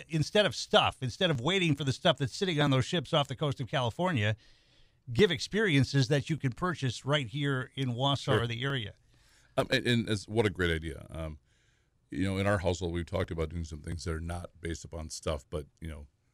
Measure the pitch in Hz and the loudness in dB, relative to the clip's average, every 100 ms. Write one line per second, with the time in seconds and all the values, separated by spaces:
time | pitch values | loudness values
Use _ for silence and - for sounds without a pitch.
0 | - 156 147 208 190 - - 208 110 - | -2 -2 2 4 4 0 2 4 4 0
1 | 123 - 185 131 160 196 170 139 139 - | -4 0 0 2 0 2 2 2 0 2
2 | 180 147 - - 185 147 147 131 - 175 | 2 4 0 -2 0 2 4 4 2 -2
3 | 123 156 143 123 151 135 120 143 123 - | 0 0 0 -2 -2 -2 -4 -2 -2 0
4 | 180 139 104 110 - _ _ _ _ _ | 0 2 2 0 -8 _ _ _ _ _
5 | - 117 196 139 - 202 214 139 127 139 | -2 4 4 2 -2 0 4 4 4 4
6 | 120 143 - 151 135 - 180 151 131 - | 4 2 0 -2 -2 -2 -4 -2 -4 -4
7 | 127 147 120 143 143 131 123 - 127 117 | -2 -2 -2 -2 -2 -2 -4 -4 -4 0
8 | 139 135 - 110 120 117 139 135 98 - | 0 0 2 0 0 -4 -4 -6 -8 -14
9 | _ _ _ _ _ - - 131 113 120 | _ _ _ _ _ -4 0 0 2 2
10 | 101 104 - 107 110 87 87 80 80 80 | 0 -4 -2 0 2 2 0 0 -4 -10
11 | - 80 80 76 _ _ _ _ _ _ | -12 -10 -10 -12 _ _ _ _ _ _
12 | _ - 95 95 98 104 87 87 87 87 | _ -4 -2 0 2 2 0 -2 -2 -4
13 | 85 92 92 82 80 85 80 82 80 82 | -4 -4 -2 -4 -4 -4 -8 -8 -8 -8
14 | 85 80 85 87 87 - 82 80 - 85 | -6 -6 -6 -8 -10 -10 -8 -8 -10 -12
15 | 78 - 87 73 - 80 71 _ 80 73 | -10 -8 -4 -6 -6 -10 -10 _ -14 -12
16 | 71 _ _ | -16 _ _